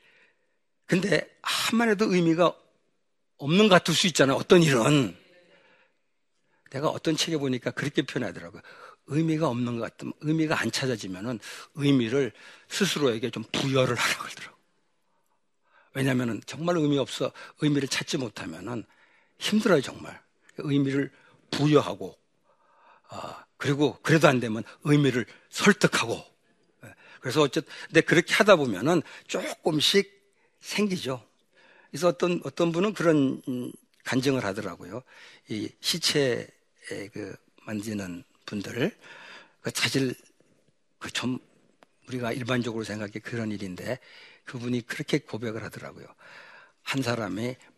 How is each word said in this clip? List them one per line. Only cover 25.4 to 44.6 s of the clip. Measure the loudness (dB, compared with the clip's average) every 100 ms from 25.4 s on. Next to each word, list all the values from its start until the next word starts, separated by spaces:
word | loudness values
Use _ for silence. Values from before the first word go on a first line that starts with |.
| _
설득하고. | 2 4 6 4 2 -4 -6 -12 _ _ _ _ _
예, | -20 -20 -20 -12
그래서 | -2 2
어쨌든, | 2 0 -4 -10 0
근데 | 2
그렇게 | 4 4 4
하다 | 4 8 6
보면은 | 4 0 2 2 0 -10 -8
조금씩 | -6 -6 -4 -2 2 2 2 0 _ _ _ _ _
생기죠. | -8 -2 -2 -2 -6 -8 -12 _ _ _ _ _ _
그래서 | 0 0
어떤, | 2 0 0
어떤 | -4 0 0
분은 | 2 0
그런, | 2 4 4 4 0 -6
음, | -6 -8 -12 _ _
간증을 | -4 0 2 0
하더라고요. | -2 -4 -8 -10 -14 -14 -16 -20 -20 -20 -12
이 | -8 -8 -8
시체에 | -6 -2 0 0 0 -2 -6 _ _ _ -14 -12 -12
그 | -12 -12 -14 _ _ -10
만지는 | -8 -6 -8 -8 -12 -16 _ -12
분들, | -10 -8 -4 -4 -6 -18 -20 -20 -20 -20 _
그 | -8
사실 | -4 -2 0 -2 -4 _ _ _ _ _ _ _ _
그 | -10
좀 | -6 -4 -6 -10 _ _ _ -20 _ -12
우리가 | -8 -6
일반적으로 | -4 -2 -2 -2 -6
생각해 | -6 -8 -8 -10
그런 | -10 -6 -6
일인데 | -6 -8 -10 -8 -10 -12 -20 -20 -20
그분이 | -16 -10